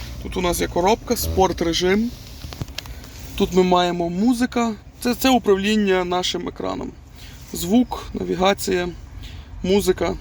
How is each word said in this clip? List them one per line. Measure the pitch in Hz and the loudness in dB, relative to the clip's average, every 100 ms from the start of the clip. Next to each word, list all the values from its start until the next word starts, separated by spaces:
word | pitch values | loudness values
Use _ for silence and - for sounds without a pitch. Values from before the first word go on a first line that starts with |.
| - - | -12 -10
Тут | - 190 | -6 -2
у | |
нас | 180 170 | 0 0
є | 175 | -2
коробка, | 170 185 233 - 233 | 2 2 2 0 -2
спорт | - 165 185 - | 0 2 2 2
режим. | 170 160 180 208 233 - - - - - - - - - - - - - | 0 2 2 2 0 -6 -14 -14 -14 -10 -10 -10 -12 -14 -16 -16 -10 -2
Тут | 190 | 2
ми | 180 | 4
маємо | 180 180 175 175 170 | 6 4 4 0 -2
музика. | 175 233 233 247 240 233 208 - - | 2 2 2 0 0 -2 -4 -12 -6
Це, | 240 233 | -2 2
це | 262 | 4
управління | 247 208 196 202 214 196 185 180 | 4 6 4 4 2 4 2 2
нашим | 180 180 180 180 | -2 -2 -4 -6
екраном. | - 190 - - - - - - - - | -6 -4 -4 -8 -12 -20 -18 -18 -18 -12
Звук, | - 170 233 240 - - | -6 2 4 4 -2 -8
навігація, | - 180 175 185 196 202 185 175 165 - - - - - - | -8 -4 2 2 2 0 -2 -2 -8 -14 -14 -14 -14 -16 -6
музика, | 180 202 185 180 170 170 | 0 2 2 0 -2 -4